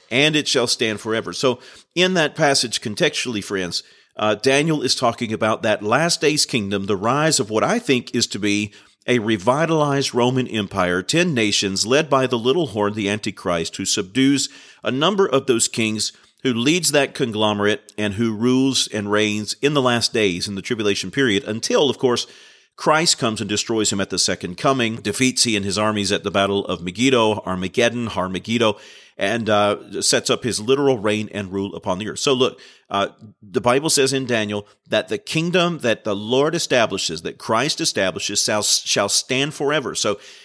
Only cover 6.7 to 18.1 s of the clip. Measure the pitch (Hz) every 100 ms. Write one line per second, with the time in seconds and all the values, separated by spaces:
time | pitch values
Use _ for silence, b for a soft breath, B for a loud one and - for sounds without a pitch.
6.7 | 101 98 98 110 139 156 143 107 107 113
7.7 | 233 185 123 - 123 - 107 104 104 104
8.7 | B B B - 123 107 107 101 143 160
9.7 | 160 147 139 131 120 123 131 123 107 101
10.7 | 98 90 90 92 165 180 123 107 - 101
11.7 | 95 107 139 147 135 131 120 117 131 127
12.7 | 113 104 107 98 104 110 - 95 85 82
13.7 | - 95 - 95 120 135 139 - B B
14.7 | B - 131 160 202 196 135 135 117 -
15.7 | - 110 107 - - b b 135 117 131
16.7 | 175 147 147 135 - 127 107 107 104 104
17.7 | 104 - - 104